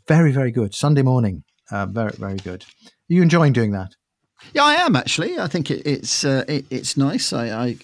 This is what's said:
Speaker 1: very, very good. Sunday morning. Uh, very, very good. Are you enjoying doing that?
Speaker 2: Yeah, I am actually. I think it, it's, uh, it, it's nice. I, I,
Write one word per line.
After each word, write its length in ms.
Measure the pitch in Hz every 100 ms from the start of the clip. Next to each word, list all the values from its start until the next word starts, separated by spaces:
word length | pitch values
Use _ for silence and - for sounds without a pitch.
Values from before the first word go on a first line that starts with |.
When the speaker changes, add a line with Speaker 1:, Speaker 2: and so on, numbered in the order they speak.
| -
Speaker 1:
very, 240 | 160 160
very 180 | 135 127
good. 220 | 120 104
Sunday 280 | - 147 147
morning. 400 | 131 127 110 92 - _ -
Uh, 160 | 101 98
very, 260 | 107 107 104
very 180 | 98 95
good. 280 | 92 92 - _
Are 40 | - _ -
you 140 | 175
enjoying 320 | 170 170 151
doing 180 | 123 110
that? 240 | 98 92 _ _ _ _ _ -
Speaker 2:
Yeah, 100 | -
I 100 | 294
am 220 | 302 339 139
actually. 420 | - - 208 349
I 80 | 175
think 240 | 180 139
it, 160 | 123 151
it's, 380 | 139 - -
uh, 180 | 143 135 -
it, 160 | - -
it's 280 | 127 - -
nice. 360 | 135 131 -
I, 140 | 120 117
I, 260 | 110 123 -